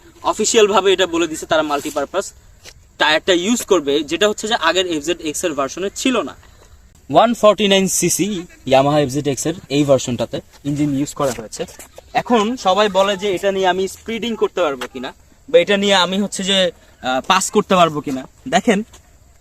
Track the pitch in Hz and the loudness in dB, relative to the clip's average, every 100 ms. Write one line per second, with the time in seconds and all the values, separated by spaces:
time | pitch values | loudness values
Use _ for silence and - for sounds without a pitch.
0 | - - 151 170 214 233 208 202 190 185 | -12 -8 -4 -2 0 4 4 4 2 2
1 | 185 165 170 160 175 160 151 147 151 147 | 0 0 -4 -4 -2 0 0 -2 -4 -6
2 | 139 175 - - - - - - - - | -4 -4 -8 -12 -20 -20 -20 -20 -16 -4
3 | 151 160 - 175 180 240 - 185 143 143 | 0 0 2 0 2 -2 0 0 2 -2
4 | 147 165 208 214 214 233 160 170 185 160 | -2 0 0 0 -4 -2 0 0 0 -4
5 | 143 175 165 147 180 143 135 - 196 - | -4 -6 -6 -4 -4 -4 -6 -4 -8 -4
6 | 269 240 143 87 - - - - - _ | -2 -2 -4 -10 -20 -20 -20 -20 -20 _
7 | - 143 220 240 214 196 208 196 190 - | 0 2 4 4 2 4 4 2 2 0
8 | 175 - 190 196 175 - - 131 139 151 | -2 0 -2 -4 -10 -12 2 4 4 2
9 | 143 135 143 131 156 175 - 139 143 131 | 0 -2 -4 -4 -4 -6 -4 0 4 2
10 | - 120 117 156 - - 139 143 147 135 | 2 -4 -4 -8 -12 -12 -6 -2 -2 -2
11 | 147 - 143 117 107 - 175 - - - | -4 -2 -4 -4 -10 -10 -10 -12 -20 -20
12 | - - - 240 208 247 196 185 214 185 | -6 -4 0 2 2 -2 0 2 2 2
13 | 196 202 208 175 196 190 185 185 190 - | 0 0 -2 -2 -2 0 0 0 -2 -6
14 | - 226 233 214 202 - 165 135 123 127 | -8 -6 -4 -2 -2 0 -2 -2 -10 -10
15 | 127 - _ _ - 160 175 202 202 196 | -12 -14 _ _ 2 4 4 2 2 2
16 | 175 190 196 - 190 196 180 - _ _ | 2 0 -4 -4 -2 0 0 -4 _ _
17 | 123 131 - 185 - 214 - 185 165 147 | -4 -4 0 0 2 -2 2 4 2 2
18 | 135 131 131 _ - 170 220 196 220 - | -6 -8 -10 _ -2 0 2 0 -2 -14
19 | _ _ _ _ | _ _ _ _